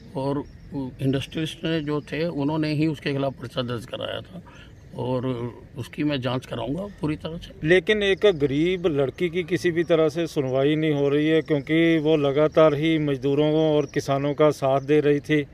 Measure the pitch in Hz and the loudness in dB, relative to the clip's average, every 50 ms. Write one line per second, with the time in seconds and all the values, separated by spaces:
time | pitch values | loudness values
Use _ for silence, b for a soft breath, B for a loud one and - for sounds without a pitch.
0 | - - - 139 135 139 139 147 143 - - - - - - 143 135 127 127 - | -20 -14 -10 -8 -6 -4 -4 -6 -8 -10 -14 -20 -18 -14 -10 -10 -10 -10 -8 -4
1 | 135 135 135 135 131 - - 156 160 151 - - - 160 165 165 147 143 151 147 | -2 -2 -2 -2 -4 -6 -8 -8 -8 -8 -8 -8 -6 -4 -4 -4 -4 -4 -4 -6
2 | 143 - - 143 165 175 165 147 139 143 156 160 156 151 151 143 156 160 151 - | -6 -6 -6 -6 -4 -4 -4 -4 -2 -2 -2 -2 -2 -2 0 0 0 0 -2 -2
3 | - 160 139 139 139 139 135 - - 117 - - 127 120 123 117 - - - 110 | -4 -4 -2 -2 -2 -4 -6 -8 -10 -10 -6 -6 -6 -4 -6 -8 -8 -10 -10 -10
4 | 110 101 104 110 - - 185 175 B B B B B B B - - - - - | -8 -8 -8 -10 -12 -14 -16 -18 B B B B B B B -20 -20 -16 -10 -8
5 | 120 123 131 127 120 131 127 117 120 120 107 110 - - - - 113 - - - | -6 -4 -4 -2 -2 -4 -4 -4 -6 -8 -10 -12 -18 -16 -14 -12 -12 -10 -6 -4
6 | 147 151 147 139 120 131 120 127 - - 127 120 113 117 139 170 196 208 196 - | -2 -2 -2 -2 -2 -4 -4 -4 -6 -8 -8 -8 -6 -6 -6 -6 -8 -10 -8 -6
7 | - 151 156 147 - 160 160 175 - - - - - 151 175 185 175 208 214 214 | -6 -6 -6 -6 -8 -10 -12 -12 -14 -16 -12 -4 2 4 4 4 4 2 0 2
8 | 202 196 190 175 - 208 190 151 143 139 135 147 160 175 185 185 170 185 151 139 | 2 0 2 4 4 4 4 4 2 0 2 2 0 0 0 0 0 0 0 0
9 | 143 127 - - 180 175 156 185 175 156 180 156 - 185 165 165 170 156 170 156 | 0 0 -2 -2 -4 -2 -2 -4 -4 -2 -2 -2 0 0 0 0 2 2 4 4
10 | 160 156 139 170 170 151 - 156 135 131 127 135 135 147 156 151 156 156 151 143 | 4 2 2 0 -4 -4 -2 -2 -2 0 0 2 2 2 2 2 2 0 2 2
11 | 143 143 143 147 151 156 160 160 143 - 156 143 131 147 156 160 165 165 165 160 | 2 2 2 2 2 2 2 2 2 2 0 -2 0 0 2 2 4 4 4 2
12 | 147 151 160 156 143 143 135 143 151 151 - 170 156 156 147 139 156 165 160 156 | 2 2 2 4 2 2 2 2 2 2 4 6 6 6 4 2 0 0 0 0
13 | 151 143 143 127 120 143 139 143 151 151 151 160 160 156 151 151 147 135 - 147 | 0 -2 -2 -2 -2 0 2 2 2 2 2 2 2 2 2 2 0 0 -2 -4
14 | - - 139 139 139 147 143 123 151 151 143 - 143 135 135 139 135 135 151 151 | -2 -2 -2 -2 -2 -2 2 4 4 4 4 2 0 0 0 0 2 2 2 4
15 | 139 147 147 143 135 - 151 147 139 135 | 4 4 2 0 0 0 0 0 -2 -4